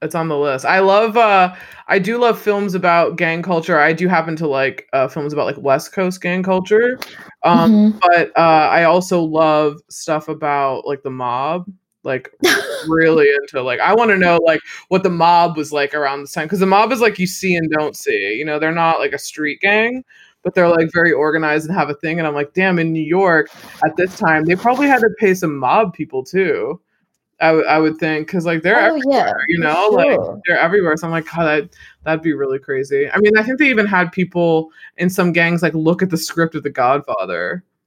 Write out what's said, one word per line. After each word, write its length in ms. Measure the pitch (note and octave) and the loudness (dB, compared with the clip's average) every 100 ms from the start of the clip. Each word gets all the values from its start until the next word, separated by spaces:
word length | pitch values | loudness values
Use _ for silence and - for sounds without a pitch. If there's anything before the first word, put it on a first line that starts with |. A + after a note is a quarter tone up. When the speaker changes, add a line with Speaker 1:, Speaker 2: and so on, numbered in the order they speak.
Speaker 1:
it's 140 | D#3 E3+ | -8 -6
on 140 | D#3+ | -4
the 80 | D3 | -2
list. 260 | D3 C3 C3 | -2 -2 0
I 140 | F#3 | 2
love, 380 | F#3+ G3+ A3+ A3 | 4 4 2 2
uh, 360 | A3 G3 F3+ F#3 - - - | 4 4 2 -2 -20 -20 -2
I 100 | G3 | -2
do 180 | F3+ A#3 | 0 0
love 220 | A#3+ G#3+ | 0 0
films 360 | - G3+ G3+ F#3 | -2 -2 -2 -2
about 420 | F3+ E3+ D#3 E3+ | 2 2 2 0
gang 240 | E3+ E3 | -2 -2
culture. 360 | F3 E3+ F3 D#3+ | -2 -4 0 2
I 140 | D3+ | 2
do 160 | E3 F3+ | 2 0
happen 300 | F3 D#3+ D#3+ | 0 -2 -4
to 100 | D#3+ | -4
like, 400 | C3+ C3+ - - | -2 -2 -4 -4
uh, 160 | C3+ C3 | -2 -2
films 240 | E3 D3 | -4 -6
about, 140 | D3 A#2 | -4 -4
like, 100 | C#3 | -4
West 340 | C3+ C#3 - | 0 0 -2
Coast 300 | - F#3 F#3 | -4 -4 -4
gang 220 | F3+ F3+ | -6 -4
culture. 540 | F#3+ F#3 F#3 G#3+ A#3+ B3+ - - - _ | -2 -2 2 2 2 -2 -12 -18 -20 _
Um, 280 | E3 E3+ F#3+ | 2 4 6
Speaker 2:
Mm-hmm. 260 | G#3+ G#3+ G#3+ F3 | 4 4 4 2
Speaker 1:
but, 240 | F3 D#3+ - | 4 2 2
uh, 320 | E3 D#3 D3+ | 4 4 4
I 120 | D3 E3+ | 4 4
also 360 | F3+ F3+ F3 | 2 2 -2
love 600 | D#3+ D#3 D#3 D3+ D3+ D3+ _ | 0 2 2 4 0 -4 _
stuff 400 | - - D#3 D#3 | -14 -6 -6 -4
about, 580 | D3+ D3+ C#3+ C#3 B2+ - | -6 -2 0 -2 -4 -6
like, 160 | C#3+ | -8
the 80 | C#3 | -8
mob. 540 | C3 B2 B2 C#3+ F3 F3+ - _ _ | -8 -6 -4 -4 -6 -8 -18 _ _
Like, 280 | C3+ C3 - _ | -8 -8 -8 _
Speaker 2:
<laughs> 480 | E4+ - - C#5 D#3+ | 0 0 -4 -10 -2
Speaker 1:
really 400 | D#3+ D#3+ D#3+ C#3+ C#3+ | 2 4 4 4 2
into, 220 | C#3+ C#3 | -2 -6
like, 160 | B2+ B2 | -4 -2
I 140 | D#3 G#3+ | 2 2
wanna 200 | A#3 F#3+ | 2 2
know, 240 | F3+ E3+ E3 | 4 4 2
like, 160 | D#3 - - - | 0 -4 -20 -4
what 120 | F#3 | 0
the 80 | F#3 | 0
mob 480 | E3+ E3 F3 E3+ D#3 | 2 4 4 2 -2
was 160 | C#3+ | -4
like 220 | D3 C#3+ D3+ | -2 -2 -2
around 260 | C#3 C#3+ | -4 -4
this 120 | C#3 | -8
time. 140 | - D#3 | -8 -6
'Cause 120 | F3 | -2
the 80 | F#3+ | 2
mob 240 | G3 A3 | 2 2
is, 100 | B3 | 0
like, 160 | A3+ G#3 | 0 0
you 80 | F#3 | -4
see 300 | - F#3+ F3 | -4 -2 -2
and 120 | D#3+ | 0
don't 240 | D#3 D3+ - | -2 -4 -6
see. 400 | C#3+ G#2+ G2 A2 | -4 -4 -4 -6
You 80 | D#3 | -4
know, 140 | D3+ | -2
they're 120 | D#3 | -2
not, 280 | E3+ E3 D3+ | 0 0 0
like, 120 | C#3+ | -2
a 40 | C#3 | -4
street 420 | - - D3+ C#3 | -10 -6 -6 -2
gang, 440 | G3 G#3 A3+ B3+ - - - _ | 0 0 0 -4 -12 -20 -20 _
but 100 | F3 | -4
they're, 160 | F#3 E3+ | 2 2
like, 200 | E3 D#3+ | 4 2
very 180 | F3 E3+ | 2 2
organized 560 | C3+ D3+ D#3+ D#3 D3+ D#3 | 2 0 0 0 -2 -2
and 80 | F3+ | -2
have 140 | C#3+ | -2
a 60 | C#3+ | -4
thing. 240 | D#3+ E3 | -6 -4
And 80 | D#3+ | -4
I'm 80 | C#3+ | -4
like, 180 | C#3+ | -6
"Damn, 240 | F3 F#3+ F3 | -2 0 0
in 160 | E3 | 0
New 80 | D#3+ | -2
York 480 | D3+ F3+ F#3+ D#3+ D3+ - - - | -2 0 2 2 0 -8 -20 -4
at 120 | D#3 E3+ | -2 0
this 180 | F#3 - | -4 0
time, 300 | F3+ D#3 D#3+ | 0 2 2
they 100 | F#3 | 0
probably 320 | A#3+ C4 C#4+ | 0 2 2
had 120 | B3+ | 2
to 100 | A3 - | 2 0
pay 140 | G3+ | 0
some 240 | F#3 E3+ C#3+ | 0 -2 -4
mob 360 | B2+ F#3 A3 - | 0 2 0 -4
people 280 | D3+ C3 | -8 -8
too." 560 | C3 F#3 F#3 G#2 A2+ F3 _ _ _ _ _ _ | -4 -2 0 -2 -4 -8 _ _ _ _ _ _
I 60 | D#3+ | 2
w-, 180 | D#3+ - | 2 2
I 140 | D#3 | 2
would 180 | D#3 D#3 | 2 0
think, 300 | D#3+ D#3 D#3 | -4 -4 -4
'cause, 160 | F#3 E3+ | -4 -2
like, 160 | E3 | -2
they're 180 | F3 A3+ | 2 2
Speaker 2:
Oh, 60 | G#3 D#4+ | 2 0
Speaker 1:
everywhere, 60 | C4 C4 C#3+ | 0 0 0
Speaker 2:
yeah, 80 | G#2+ C#3+ | -2 -2
Speaker 1:
you 80 | E3+ | -2
Speaker 2:
for 60 | D#3 | 0
Speaker 1:
know? 240 | D#3+ G#3 | 2 2
Like, 180 | G3+ C#4+ | 2 2
Speaker 2:
sure. 280 | A3+ F2 G#2 F3 | 0 -2 -8 -2
Speaker 1:
they're 120 | E3 | 0
everywhere. 360 | E3 G3+ F3 D#3 | 2 0 0 -2
So 100 | E3+ | -4
I'm 40 | |
like, 140 | E3 D#3+ E3+ | -6 -6 -4
"God, 100 | D#3+ | -2
that, 240 | D3+ C#3+ _ - _ | -2 -4 _ -20 _
that'd 180 | D3+ D#3+ | -6 -4
be 120 | D#3+ | -4
really 260 | C#3 C#3 C3+ | -4 -4 -6
crazy." 500 | C#3 C3+ C3+ C#3 C#3+ | -6 -6 -2 -2 -2
I 60 | F#3+ | 0
mean, 160 | G#3 G#3+ | 2 2
I 60 | |
think 160 | A3 C4 | 0 0
they 120 | C#4+ | 0
even 180 | A3+ G#3 | 2 0
had 240 | F#3+ F3 | 0 0
people 580 | F#3 F3+ F3+ E3+ D#3+ D#3+ - - - | -2 -4 0 2 0 -2 -14 -20 -4
in 120 | F3+ | -4
some 240 | F#3 F3+ | 0 0
gangs, 300 | E3+ E3+ E3+ | 2 0 0
like, 100 | E3+ | -2
look 300 | D#3+ D#3+ F3 | 0 -2 0
at 80 | F#3+ | -2
the 60 | D#3+ | -4
script 360 | - E3+ E3 | -6 -2 -2
of 80 | D#3 | -2
The 80 | C#3+ | -8
Godfather. 920 | C3 C3 D#3+ D#3+ G#2+ F#2 F2 F2+ F3+ - _ | -2 0 0 -2 -6 -6 -6 -6 -8 -12 _